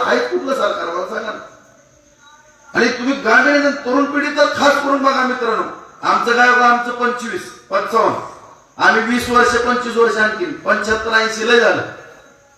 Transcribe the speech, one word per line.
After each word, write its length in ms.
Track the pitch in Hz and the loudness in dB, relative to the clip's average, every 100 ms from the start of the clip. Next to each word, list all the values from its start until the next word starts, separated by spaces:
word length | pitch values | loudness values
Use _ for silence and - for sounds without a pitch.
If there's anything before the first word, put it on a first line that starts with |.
| 247 | 0
आहे 140 | 247 - | 0 0
कुठलं 260 | - 269 | -4 -2
सरकार, 320 | - - - - | -2 -2 -2 -6
मला 220 | 180 - | -6 -6
सांगा 240 | 220 - | -8 -8
ना. 160 | - - - - _ _ _ _ _ - - _ _ - | -10 -14 -20 -20 _ _ _ _ _ -20 -20 _ _ -8
आणि 140 | - 233 | -2 0
तुम्ही 260 | - 247 | 0 -4
गांभीर्याने 580 | 254 220 226 285 285 285 - 247 | -2 2 4 6 4 2 -2 0
तरुण 200 | 277 269 | 0 0
पिढी 320 | 285 294 294 | -2 -2 2
तर 80 | 294 - | 0 2
खास 160 | 277 | 2
करून 300 | 277 277 277 | 2 0 0
बघा 200 | 269 254 | 0 0
मित्रांनो, 400 | 254 247 226 220 - - - - | 0 -2 -2 -2 -4 -10 -18 -6
आमचं 320 | - - 233 233 | -2 0 2 2
काय 140 | 247 | 2
होतं, 120 | 240 | 4
आमचं 300 | 240 240 247 | 4 2 -2
पंचवीस, 500 | - 226 240 233 180 - - - | -4 -4 -4 -6 -8 -10 -18 -6
पंचावन्न, 500 | 196 - 226 196 - - - - - - - | -4 0 0 0 -2 -8 -16 -20 -20 -16 0
आम्ही 240 | 185 220 | 2 2
वीस 260 | 226 240 - | 2 -2 2
वर्ष, 260 | 240 240 233 | 4 4 2
पंचवीस 420 | 247 240 233 220 | 0 -2 -2 2
वर्ष 200 | 233 214 | 2 2
आणखी, 280 | 214 196 170 | 0 0 -6
पंच्याहत्तर, 680 | - 190 202 208 220 220 | -4 -2 -2 0 -2 0
ऐंशी 340 | 220 214 214 220 | 0 0 -2 2
लय 120 | 233 | 4
झालं. 220 | 208 180 - - - - - _ _ | 4 2 -4 -12 -18 -20 -20 _ _